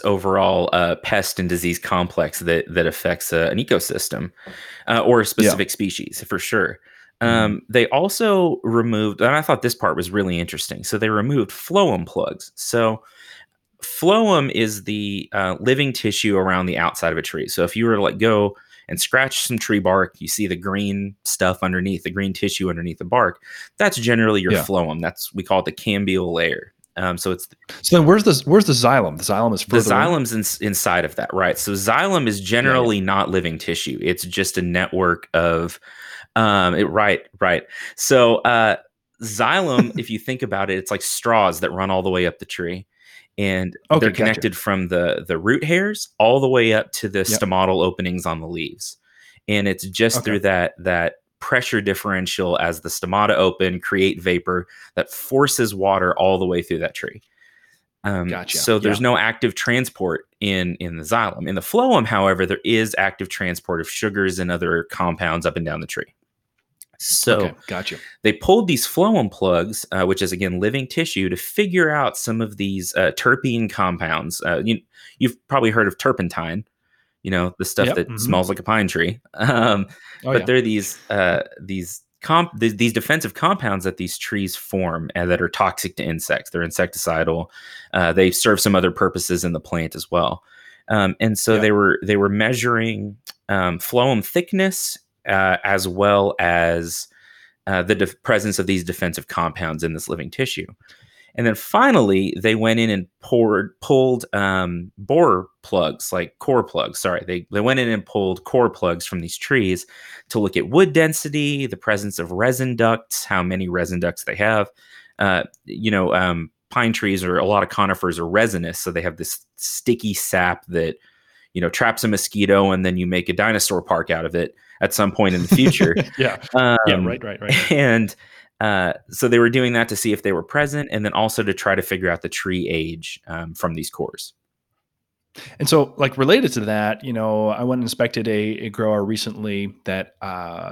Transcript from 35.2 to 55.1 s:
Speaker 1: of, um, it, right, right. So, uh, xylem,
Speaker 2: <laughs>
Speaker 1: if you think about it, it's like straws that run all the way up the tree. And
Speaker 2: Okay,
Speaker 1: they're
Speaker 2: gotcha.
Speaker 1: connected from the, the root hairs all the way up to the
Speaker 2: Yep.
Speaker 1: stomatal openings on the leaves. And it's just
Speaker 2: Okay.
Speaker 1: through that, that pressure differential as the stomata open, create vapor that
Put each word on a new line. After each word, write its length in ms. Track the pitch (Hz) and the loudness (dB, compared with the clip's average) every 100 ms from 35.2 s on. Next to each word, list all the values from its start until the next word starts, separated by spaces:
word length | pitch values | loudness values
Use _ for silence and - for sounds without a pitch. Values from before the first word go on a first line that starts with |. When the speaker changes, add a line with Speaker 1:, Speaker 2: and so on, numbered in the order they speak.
| - | 0
Speaker 1:
of, 460 | 85 85 82 85 - - - - - - - | 0 2 2 -2 -8 -20 -20 -20 -20 -6 2
um, 360 | 110 101 90 87 | 4 4 4 2
it, 100 | 101 | 2
right, 360 | 90 104 90 - - | 2 2 2 -2 -2
right. 220 | 92 87 - - - - | 0 2 -2 -14 -16 -6
So, 420 | - 139 147 117 | 4 6 6 6
uh, 400 | - 120 110 - - _ _ - | 4 4 4 2 -4 _ _ -14
xylem, 720 | 113 104 117 175 180 123 120 | -8 -2 2 2 2 2 2
Speaker 2:
<laughs> 60 | 117 | 0
Speaker 1:
if 100 | 117 | -6
you 100 | 110 | -6
think 220 | - 127 | -6 -6
about 280 | 127 98 98 | -4 -2 -2
it, 80 | 95 | -4
it's 140 | 95 | -4
like 100 | 101 | -6
straws 580 | - - 117 113 95 82 | -4 -4 2 4 4 2
that 120 | 90 | -4
run 180 | 87 95 | -2 -2
all 100 | 92 | 0
the 80 | 92 | 0
way 160 | 92 87 | 0 0
up 120 | 82 | -4
the 60 | - | -10
tree. 400 | - 85 92 98 _ _ - _ - | -8 -8 -8 -14 _ _ -20 _ -6
And 380 | 101 92 92 - - | -2 -2 -4 -6 0
Speaker 2:
Okay, 80 | 156 | 2
Speaker 1:
they're 100 | 113 | 2
Speaker 2:
gotcha. 60 | 90 | 2
Speaker 1:
connected 340 | 110 110 117 175 | 0 0 -2 -2
from 320 | - 98 90 | -2 -2 0
the, 380 | 90 87 - 85 | 0 0 -2 -4
the 100 | 82 | -2
root 240 | 95 139 151 | 0 0 2
hairs 420 | 170 196 208 - - | 0 0 -4 -6 2
all 200 | 113 131 | 4 4
the 80 | 135 | 4
way 240 | 127 113 | 4 4
up 220 | 107 - | 2 0
to 160 | - 107 | -6 -4
the 100 | 98 | -2
Speaker 2:
Yep. 80 | 92 | 0
Speaker 1:
stomatal 560 | 107 104 92 92 92 90 | 0 0 2 2 4 0
openings 400 | - 92 90 85 | 0 -4 -4 -4
on 140 | 80 | -6
the 80 | 80 | -6
leaves. 480 | 85 78 - - - _ _ - _ - | -8 -8 -10 -14 -14 _ _ -20 _ -4
And 180 | 104 101 | 0 0
it's 180 | 95 95 | -2 -4
just 280 | 92 113 117 | 0 2 2
Speaker 2:
Okay. 40 | |
Speaker 1:
through 160 | 110 104 | -2 0
that, 320 | 98 92 87 - | 2 2 0 -4
that 380 | 90 87 85 - _ _ | -2 0 0 -4 _ _
pressure 400 | - 127 127 113 | -2 -2 0 -2
differential 760 | 101 95 104 95 92 - 90 87 | 0 -2 -2 -4 -4 -2 0 0
as 200 | 85 80 | 0 -4
the 80 | 80 | -8
stomata 460 | - 90 98 104 - | -8 -2 2 2 4
open, 460 | 92 - 95 90 | 2 2 -2 -2
create 400 | - 98 95 - | -4 2 2 0
vapor 460 | 90 90 90 90 87 - - - | 0 -2 -2 -4 -6 -14 -10 -6
that 160 | - | -6